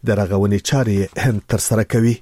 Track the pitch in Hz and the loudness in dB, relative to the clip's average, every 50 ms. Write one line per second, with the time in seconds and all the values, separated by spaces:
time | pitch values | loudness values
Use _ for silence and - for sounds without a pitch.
0 | - 113 104 101 101 92 98 95 101 101 101 98 - - - 139 123 107 101 98 | 0 0 0 0 0 0 0 0 2 2 0 0 0 0 0 0 0 0 0 0
1 | 98 90 - - 92 127 113 101 - - - 104 - - 120 110 110 - - 117 | -2 -2 -4 -2 -2 -2 -2 -2 -4 -4 -4 -4 -2 0 0 -2 0 0 0 2
2 | 113 120 113 - | 2 2 0 -2